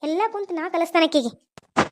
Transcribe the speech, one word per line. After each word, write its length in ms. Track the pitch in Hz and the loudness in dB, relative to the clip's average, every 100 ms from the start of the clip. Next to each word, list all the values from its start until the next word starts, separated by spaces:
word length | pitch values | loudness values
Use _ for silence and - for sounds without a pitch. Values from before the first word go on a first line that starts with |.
ಎಲ್ಲ 180 | 294 330 440 | -4 0 -2
ಕುಂತ್ 220 | 427 403 | -2 -6
ನಾ 160 | 339 339 | -6 -4
ಕಲಿಸ್ತೇನೆ 360 | 359 330 349 320 | -2 0 2 4
ಆಕಿಗೆ. 480 | 302 233 - _ - - - - | 2 0 -4 _ -20 -6 -2 -2